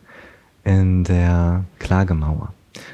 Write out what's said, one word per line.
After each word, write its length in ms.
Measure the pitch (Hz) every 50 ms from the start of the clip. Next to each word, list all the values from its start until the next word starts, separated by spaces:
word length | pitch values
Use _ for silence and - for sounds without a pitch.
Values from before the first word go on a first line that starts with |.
| _ - - - - - - _ _ _ _ _ -
in 400 | 101 98 98 95 95 92 92 90
der 640 | 85 92 87 87 87 87 87 85 85 87 90 92 90 - -
Klagemauer. 760 | - - 95 92 95 90 85 78 76 76 78 76 - - - _ _ _ - - - -